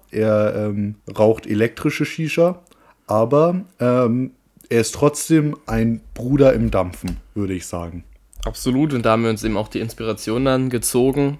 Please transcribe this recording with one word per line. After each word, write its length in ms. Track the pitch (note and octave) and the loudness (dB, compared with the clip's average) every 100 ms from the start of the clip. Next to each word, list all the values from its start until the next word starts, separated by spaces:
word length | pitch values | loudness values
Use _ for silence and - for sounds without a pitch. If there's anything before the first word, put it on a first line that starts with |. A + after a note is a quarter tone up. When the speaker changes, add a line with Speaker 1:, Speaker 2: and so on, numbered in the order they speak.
| _ | _
Speaker 1:
er, 440 | G#2+ A2 G#2+ G#2+ | -2 2 2 2
ähm, 420 | - G#2+ G#2 G#2 G#2 - G#2 | -2 -4 -4 -4 -6 -10 2
raucht 280 | A2 A2 - | 4 4 -2
elektrische 580 | G#2 A#2 - D#3 - | 0 0 0 -4 -2
Shisha, 580 | D3 - D#3 E3+ E3+ F3+ _ _ _ _ - | -6 -4 -4 2 2 0 _ _ _ _ -2
aber, 580 | G#2+ A2+ C#3+ E3+ F3+ - - | 0 4 4 4 0 -6 -4
ähm, 520 | B2 B2 A#2+ B2 C3 _ _ _ - | 0 2 2 0 -4 _ _ _ -2
er 120 | A#2 | 0
ist 140 | A2 | 0
trotzdem 640 | - D3 - - D#3+ D3+ - - | 2 0 0 2 2 2 -4 -4
ein 360 | A2+ A2+ A2+ - | 0 0 -2 -8
Bruder 380 | - B2 C#3 C3+ | -10 -2 4 4
im 180 | A#2 A2+ | 4 2
Dampfen, 460 | G2+ F2+ F2 F#2 F2 - | 0 -2 -6 -10 -10 -10
würde 200 | G#2 F#2+ | -8 -6
ich 120 | F#2 - | -6 -8
sagen. 380 | F2 E2+ E2+ - - _ - | -10 -10 -12 -16 -20 _ -10
Speaker 2:
Absolut, 480 | - - B2+ B2+ D#3 | -10 -6 -2 0 0
und 120 | B2+ A2+ | 0 2
da 60 | |
haben 100 | A2+ | 2
wir 80 | A2+ | 2
uns 140 | G#2+ | 0
eben 120 | A2 G#2 | -2 -4
auch 120 | A2 | -4
die 120 | - | -6
Inspiration 640 | A2 - A2+ G#2 - A#2 | -6 -6 -6 -6 -4 0
dann 240 | C3+ C3 C3 | 0 0 0
gezogen. 720 | A#2+ - B2 C3 C3+ C#3 | -2 0 2 2 2 -2